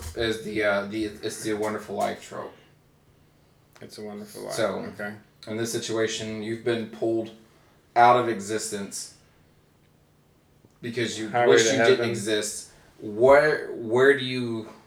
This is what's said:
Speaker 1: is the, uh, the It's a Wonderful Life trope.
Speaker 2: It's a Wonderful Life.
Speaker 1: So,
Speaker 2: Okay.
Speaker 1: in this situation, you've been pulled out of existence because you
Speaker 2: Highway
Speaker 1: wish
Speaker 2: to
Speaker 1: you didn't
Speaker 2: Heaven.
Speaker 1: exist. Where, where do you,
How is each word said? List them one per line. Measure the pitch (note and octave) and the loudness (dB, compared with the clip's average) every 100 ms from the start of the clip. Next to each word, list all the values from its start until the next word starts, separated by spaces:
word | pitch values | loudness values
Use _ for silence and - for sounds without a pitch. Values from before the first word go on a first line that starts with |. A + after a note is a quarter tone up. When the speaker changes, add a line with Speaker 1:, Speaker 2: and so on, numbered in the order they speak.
| - A2+ | -10 -4
Speaker 1:
is | A2+ G#2+ | -4 -4
the, | G#2 G#2 | -6 -2
uh, | G#2 G2+ G2+ | 0 0 -4
the | A2 G#2 | -6 -6
It's | G#2 G#2+ - A2 | -6 -10 -8 -6
a | G#2 | -4
Wonderful | G#2+ G#2 - G2+ | -4 -6 -8 -4
Life | G2+ - - | -4 -4 -12
trope. | - - - _ _ _ _ _ _ _ _ _ _ _ - | -14 -14 -16 _ _ _ _ _ _ _ _ _ _ _ -20
Speaker 2:
It's | - - | -20 -14
a | |
Wonderful | G#2+ G#2 G#2 G#2 | -12 -12 -14 -14
Life. | G#2 | -8
Speaker 1:
So, | G2 F#2 F#2+ G2 | -2 -2 -2 -10
Speaker 2:
Okay. | F#2+ G#2 G#2 _ _ - | -10 -12 -12 _ _ -10
Speaker 1:
in | A2 | -6
this | A2+ | -4
situation, | A2+ A2 A2 A2 - A2 A2 | -4 -4 -2 -2 -4 -8 -8
you've | G#2+ A2+ | -8 -4
been | B2 A2+ G#2+ | -2 -2 -4
pulled | - E3+ E3+ - - _ _ _ _ _ A#2 | -4 0 0 -4 -12 _ _ _ _ _ 6
out | G#2 B2 | 8 8
of | A#2 | 2
existence | G2+ G2 A2 - G#2 G2 - - - _ _ _ _ _ _ _ _ _ _ _ _ _ _ _ _ | -4 -4 -6 -4 -8 -8 -10 -14 -18 _ _ _ _ _ _ _ _ _ _ _ _ _ _ _ _
because | A#2+ A#2+ A2 G#2+ | -10 -4 -4 -4
you | A2 | -2
Speaker 2:
Highway | A#2+ B2 A#2 | 2 6 8
Speaker 1:
wish | |
Speaker 2:
to | A2+ | 6
Speaker 1:
you | C3+ | 4
didn't | A#2 B2 | 4 4
Speaker 2:
Heaven. | A#2 | 2
Speaker 1:
exist. | G#2 G#2 G#2+ - - - - _ _ | -2 -2 -2 -2 -8 -14 -20 _ _
Where, | G#2+ G#2 B2+ C#3+ D3+ - - | -10 4 8 8 6 0 -6
where | A#2+ A2+ A#2+ C3+ C#3 | -8 -2 4 6 4
do | B2+ | 0
you, | B2+ A#2+ A2+ - - | -4 -4 -6 -10 -18